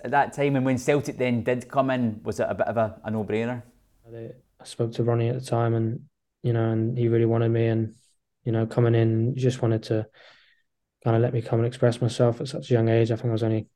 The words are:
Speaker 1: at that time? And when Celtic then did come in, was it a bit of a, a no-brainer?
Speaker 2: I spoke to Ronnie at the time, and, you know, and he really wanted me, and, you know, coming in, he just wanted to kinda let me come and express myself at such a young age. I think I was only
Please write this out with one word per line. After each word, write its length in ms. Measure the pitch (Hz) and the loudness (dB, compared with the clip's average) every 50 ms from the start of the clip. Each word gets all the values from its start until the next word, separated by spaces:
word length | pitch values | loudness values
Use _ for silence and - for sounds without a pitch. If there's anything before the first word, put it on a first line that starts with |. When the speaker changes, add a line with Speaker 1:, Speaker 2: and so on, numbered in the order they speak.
| - | -6
Speaker 1:
at 80 | 123 127 | -2 0
that 200 | 143 127 - - | 0 0 0 0
time? 220 | 143 143 143 139 | -2 0 2 2
And 100 | 135 127 | 2 2
when 140 | 135 131 120 | 2 0 0
Celtic 400 | 123 156 143 147 147 151 120 117 | 2 2 2 2 0 -2 -4 -2
then 240 | 127 123 123 117 113 | -2 0 0 0 0
did 260 | 127 127 123 117 - | 0 -2 -2 -4 -4
come 220 | - 139 131 131 | -2 0 0 0
in, 300 | 131 123 120 113 104 107 - | 0 0 0 -2 -2 -4 -6
was 160 | 110 104 - | -6 -4 -4
it 80 | 117 - | -4 -4
a 60 | 104 | -2
bit 140 | 90 - - | -2 -2 -2
of 80 | 110 | 0
a, 240 | 117 110 107 - - - | 0 0 -2 -4 -8 -8
a 80 | 107 | -6
no-brainer? 520 | 110 110 104 92 107 110 113 120 123 123 113 - _ _ _ _ _ _ _ 117 113 | -4 -4 -4 -2 -2 -2 -2 -4 -6 -8 -10 -14 _ _ _ _ _ _ _ -18 -16
Speaker 2:
I 500 | 117 113 117 - - _ _ _ _ - | -14 -14 -16 -16 -20 _ _ _ _ -20
spoke 280 | - - - 120 117 113 | -12 -6 -4 -4 -2 -2
to 100 | - 117 | -2 0
Ronnie 260 | 117 120 117 117 117 | 0 0 2 0 0
at 120 | 131 127 | -2 -4
the 40 | 131 | -4
time, 300 | - 120 117 117 117 113 | -2 0 0 2 2 2
and, 280 | 113 113 110 117 - - - _ _ _ _ _ _ - | 0 0 -2 -4 -6 -10 -16 _ _ _ _ _ _ -2
you 100 | 120 117 | -2 0
know, 180 | 113 113 113 | 0 0 0
and 260 | 113 110 113 113 127 | 0 0 0 -2 0
he 120 | 123 120 117 | 0 0 2
really 180 | 117 117 113 | 4 4 4
wanted 220 | 113 113 117 117 117 | 4 2 2 2 2
me, 180 | 117 113 117 | 2 2 2
and, 300 | 113 113 113 113 107 - - _ _ _ _ _ _ _ _ _ | 2 2 0 0 -2 -6 -12 _ _ _ _ _ _ _ _ _
you 80 | 123 113 | -2 0
know, 120 | 113 113 | 0 -2
coming 300 | 113 - 123 120 117 117 | 0 0 2 2 4 4
in, 400 | 113 113 113 113 113 113 123 - | 4 4 4 2 2 0 0 0
he 60 | 127 | 0
just 200 | 127 127 123 - | 0 0 0 0
wanted 220 | 123 113 113 110 - | 0 0 0 -2 -2
to 220 | - 110 110 110 - _ - - - - _ _ _ _ _ _ _ _ _ _ _ _ _ - | -2 -2 -2 -2 -6 _ -20 -20 -20 -20 _ _ _ _ _ _ _ _ _ _ _ _ _ -2
kinda 160 | 120 113 113 | 0 2 2
let 140 | 117 120 123 | 2 2 0
me 100 | 117 113 | -2 -2
come 160 | - 123 113 | -2 0 0
and 80 | 117 | 0
express 340 | 120 - - 127 120 117 - | -2 0 0 2 0 2 0
myself 400 | 127 113 - - 127 117 117 - | -2 -2 0 2 2 2 2 0
at 80 | 139 131 | -6 -8
such 220 | - 151 147 - | -10 -10 -2 0
a 40 | 123 | 2
young 140 | 113 113 113 | 2 4 4
age. 220 | 113 113 113 110 | 4 4 4 2
I 60 | 113 | 0
think 140 | 110 - 120 | -2 -2 -2
I 20 | 110 | -2
was 100 | 107 113 | 0 0
only 240 | 110 110 110 - - _ | 0 0 -2 -4 -6 _